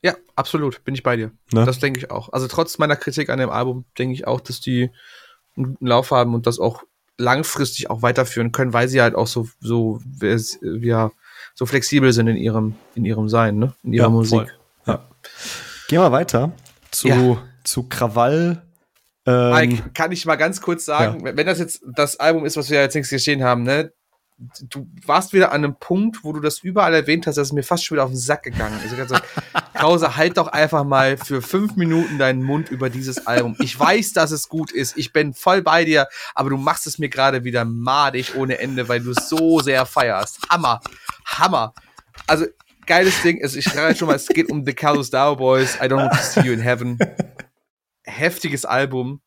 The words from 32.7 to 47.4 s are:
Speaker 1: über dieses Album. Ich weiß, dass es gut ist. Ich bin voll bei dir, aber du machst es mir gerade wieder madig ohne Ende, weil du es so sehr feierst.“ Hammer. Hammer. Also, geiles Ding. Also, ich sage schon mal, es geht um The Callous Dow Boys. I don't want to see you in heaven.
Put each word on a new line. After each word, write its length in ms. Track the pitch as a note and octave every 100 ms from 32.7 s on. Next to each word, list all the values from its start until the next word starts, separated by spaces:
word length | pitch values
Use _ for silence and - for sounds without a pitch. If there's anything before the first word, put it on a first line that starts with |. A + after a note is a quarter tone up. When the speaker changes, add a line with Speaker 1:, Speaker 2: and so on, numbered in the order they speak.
Speaker 1:
über 200 | B2+ C3
dieses 380 | B2 C3 B2+ -
Album. 280 | A#2+ A#2+ A2
Ich 200 | C3+ B2+
weiß, 320 | D3 G3+ G#3+
dass 180 | - D#3+
es 180 | D3+ -
gut 220 | D#3+ D3+
ist. 260 | - C3 -
Ich 160 | C#3+
bin 220 | D#3 D3+ C3
voll 260 | - F#3+
bei 240 | F3 D#3+ E3
dir, 220 | D#3 C3+ - -
aber 160 | - C3+
du 80 | C3+
machst 300 | C#3 D#3+ -
es 100 | C#3+
mir 120 | D3
gerade 340 | B2+ C3+ C3+
wieder 200 | B2 A#2+
madig 720 | A#2 A#2 B2 C3+ C#3+ B2+ B2+ B2
ohne 220 | C3 C3
Ende, 320 | C3 C3 A#2
weil 120 | A#2+
du 100 | A#2+
es 180 | A#2+ -
so 300 | D#3+ E3 E3
sehr 240 | C#3 C3 C3
feierst.“ 540 | - B2 F#2+ G#2 - -
Hammer. 320 | F3 D3 A#2 - - - - -
Hammer. 480 | - E3+ E3 A2+ - _ - _ - -
Also, 200 | D#3 D#3+ _ _ _ -
geiles 340 | E3+ F#3+ -
Ding. 200 | E3+ E3+
Also, 180 | C#3+ C3
ich 60 | C3+
sage 300 | C#3 D#3+ -
schon 120 | E3
mal, 80 | C#3
es 120 | -
geht 220 | D#3 E3
um 160 | D3+ C3+
The 80 |
Callous 380 | C3 D3+ D3 C3
Dow 240 | B2+ C#3+ C#3
Boys. 400 | B2+ C3 C3 -
I 80 | C3
don't 120 | C3+
want 100 | C3
to 40 | C#3
see 240 | - -
you 120 | B2+
in 60 | A2+
heaven. 380 | A#2 A#2+ B2 A#2+ D#3+ - - -